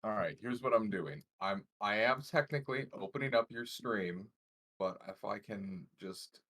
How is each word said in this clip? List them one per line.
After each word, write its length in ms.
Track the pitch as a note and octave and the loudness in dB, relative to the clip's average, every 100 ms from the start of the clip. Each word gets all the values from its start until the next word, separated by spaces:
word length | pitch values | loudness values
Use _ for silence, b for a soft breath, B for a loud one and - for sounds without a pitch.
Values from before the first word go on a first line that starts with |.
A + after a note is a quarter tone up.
All 80 | A2 | -2
right, 240 | G#2+ E2+ D2 | 0 0 -2
here's 200 | A#2 B2 | -4 -2
what 120 | C3 | 6
I'm 160 | A#2 G#2+ | 6 6
doing. 320 | F#2+ D2+ D2 - _ | 0 -2 -6 -12 _
I'm, 240 | F#2+ G2 - _ | -2 -2 -4 _
I 200 | G#2 G#2 | 0 4
am 220 | A2+ C3 | 4 4
technically 640 | C#3+ E3 D3 D3 C#3 C3 C#3 | 2 0 2 0 0 -2 -4
opening 420 | - - C#3 C3+ | -8 -6 -2 2
up 120 | A#2 A#2 | 4 2
your 160 | A#2 A#2+ | -2 -8
stream, 600 | - B2 G#2+ F2+ F2 A2 _ _ _ _ _ | -6 -2 0 0 -2 -8 _ _ _ _ _
but 180 | F#2+ F#2 - | -2 -2 -12
if 160 | F#2+ | -10
I 140 | G#2 G2+ | -4 -6
can 480 | G2 G#2 G2 F#2 D#2+ _ | -4 -6 -6 -8 -10 _
just 400 | F#2+ - - - | -10 -10 -12 -18